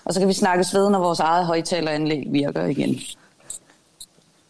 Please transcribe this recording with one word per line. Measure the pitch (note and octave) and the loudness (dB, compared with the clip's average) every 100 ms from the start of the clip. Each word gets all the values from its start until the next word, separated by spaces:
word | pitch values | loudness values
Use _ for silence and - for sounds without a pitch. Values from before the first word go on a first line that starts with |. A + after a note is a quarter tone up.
Og | - | -6
så | F#3+ | 0
kan | F#3+ | 0
vi | |
snakkes | F#3 G3 F3+ F#3 | 2 2 2 2
ved, | G3 G3 | 2 4
når | G3 | 4
vores | F3 E3 | 2 2
eget | D#3 E3+ E3+ | 2 2 2
højtaleranlæg | E3 D#3+ F3 D#3+ D3+ D3+ D3+ - | 0 -2 -2 -2 -2 -2 -2 -2
virker | C#3+ C#3+ - F2 | 0 0 -2 -2
igen. | F2+ - - - - _ _ - - _ _ _ - - _ _ _ | -2 -2 -2 -6 -16 _ _ -16 -16 _ _ _ -20 -20 _ _ _